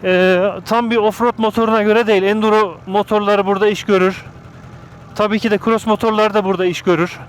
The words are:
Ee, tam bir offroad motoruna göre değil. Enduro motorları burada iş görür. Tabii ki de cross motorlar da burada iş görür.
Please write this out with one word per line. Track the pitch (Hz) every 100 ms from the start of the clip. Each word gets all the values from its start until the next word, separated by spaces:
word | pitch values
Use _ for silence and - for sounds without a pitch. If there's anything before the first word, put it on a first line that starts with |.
Ee, | 185 185 185 185 196 165
tam | - 226 240
bir | 226
offroad | 214 202 240 226
motoruna | 220 208 226 220
göre | 208 214 220
değil. | 202
Enduro | 190 214 220 214 208 156 -
motorları | 196 202 214 202 208 196
burada | 196 208
iş | 202
görür. | - 196 185 190 - - - - - - - - -
Tabii | - 208 214
ki | 226
de | 202
cross | - 226 220
motorlar | 208 226 214 214
da | 208
burada | 190 190 185
iş | 170
görür. | - 170 175 -